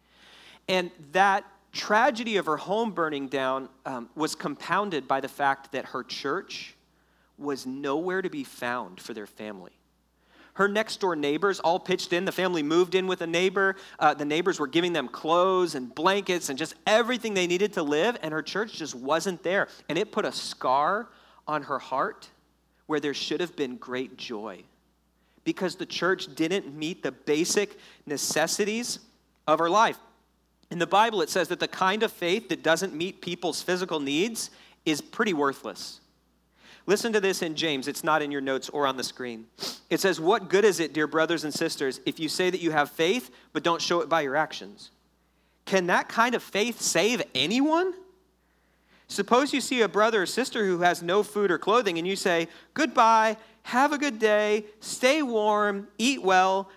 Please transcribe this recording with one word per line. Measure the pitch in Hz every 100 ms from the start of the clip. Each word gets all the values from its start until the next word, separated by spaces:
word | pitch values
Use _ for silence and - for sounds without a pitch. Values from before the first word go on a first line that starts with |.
| _ _ - - - - -
And | 185 175 - 143
that | 180 202 196 - - _
tragedy | - - 208 269 226 226 202
of |
her | 156 151
home | 175 208 233
burning | 170 160 143 135
down, | 139 131 135 131 _ 143
um, | 127 117
was | 156 156
compounded | - 156 139 - 180 208 156 127
by | 135
the | 135
fact | - 143 135 -
that | 131 -
her | 131
church | 120 - 139 170 208 - - - _ _ _ _ _ -
was | 143 131 127
nowhere | 135 143 147 180 185
to | 180
be | 147
found | 127 - 120 123 98 92
for | -
their | 110 101
family. | - 107 98 90 _ _ _ _ _ _ _ -
Her | - 202
next | 202 220 -
door | 190 160
neighbors | 147 151 202 185
all | 160 180
pitched | - 180 -
in. | 175
The | 185
family | 151 185 170
moved | 147 170 180
in | 185 185
with | 180
a | 170
neighbor. | 170 190 196 196 190 - -
Uh, | 151
the | 143
neighbors | 147 151 180 151
were | 143
giving | 160 175
them | 165 123
clothes | - 156 170 190 185 175
and | 147 123
blankets | - 170 202 190 175 -
and | 135
just | 156 - -
everything | 220 233 247 226
they | 196 175
needed | 180 208
to | 190
live, | 147 147 208 233
and | 156
her | 156
church | 147 185 220
just | - 147
wasn't | 123 135 160 190 175
there. | 160 196 151 - -
And | 151
it | 214
put | 214
a | 160
scar | - - - 139 131 156 202 226 - - - -
on | 151
her | 139 131
heart | - 131 185 - - _ _ _ _ _ -
where | 151
there | 143
should | 135 - 156
have | 175 156
been | 131 120
great | 127 127 131 127
joy | - 110 107 90 - _ _ _ _ _ _ _
because | - 165 180
the | 151 170
church | - 175 185 - 139
didn't | 165 196 139
meet | 147 156 190
the | 143
basic | 131 - 151 180 208 202 - - - -
necessities | 139 - 151 165 - 214 220 240 - - _ _ _ -
of | 156
her | 170
life. | 202 214 - - _ _ _ _ _ -
In | 170
the | 190
Bible, | 196 226 214
it | 151
says | 190 165
that | 170
the | 160
kind | - 185 214
of | 214
faith | - 175 208 220
that | 147
doesn't | 156 165 190
meet | 156 180 -
people's | - 175 175 -
physical | - 180 185 160
needs | 139 147 226 220 - - - _
is | - 147
pretty | - - 220
worthless. | 156 139 131 110 90 - - _ _ _ _ _ _ - - -
Listen | 202 240
to | 214
this | 190 185
in | 175
James. | 147 160 139 131
It's | 131
not | - 156
in | 147
your | 143
notes | 135 131 -
or | 143 139
on | 131
the |
screen. | 120 - 123 113 113 - - - -
It | 160
says, | 190 160
"What | 160 220 175
good | 185 208
is | 160
it, | 160
dear | 156 147
brothers | 156 160 170
and | 151
sisters, | 139 165 - 135 -
if | 165 143
you | 156
say | - 185
that | 180
you | 170
have | 156 143
faith | - 165 247 - - _
but | 156
don't | 170 165
show | - 175
it | 143
by | 160
your | 139 143
actions? | 151 - 95 104 - _ _ _ _ _ _ _
Can | - 190 175
that | 220 -
kind | - 233
of | 226
faith | - 196 233 220
save | - 170 208 247 -
anyone? | 131 147 240 294 330 370 - - _ _ _ _ _ _ _ _ _ -
Suppose | - - 240 285
you | 277
see | - 254
a | 202
brother | 185 220 220
or | 175
sister | - 262 240 196
who | 175
has | 175 170
no | 170 196
food | 208 208 202
or | 156
clothing, | - 233 196 165
and | 175
you | 196
say, | 202 165 165 - -
'Goodbye, | - 302 240 226 226 220 214 - _
have | - 247 285
a | 294
good | 285 220
day, | 214 208 208 208 214 -
stay | - - 247 311
warm, | 269 226 208 208 208 202 208 -
eat | 233 262
well,' | 190 185 190 190 190